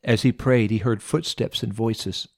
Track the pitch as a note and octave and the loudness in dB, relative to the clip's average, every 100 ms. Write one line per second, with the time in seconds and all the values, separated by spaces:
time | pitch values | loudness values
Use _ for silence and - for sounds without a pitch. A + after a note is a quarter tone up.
0 | - A2+ C3 - C3 B2+ G#2+ A2 A#2 A2 | 2 4 2 2 2 4 4 0 0 -2
1 | - D#3 E3+ - A#2 - A2+ G2+ A2+ A2 | -2 -4 -4 -4 -4 -2 -6 -2 -2 -2
2 | F#2+ - - | -6 -8 -12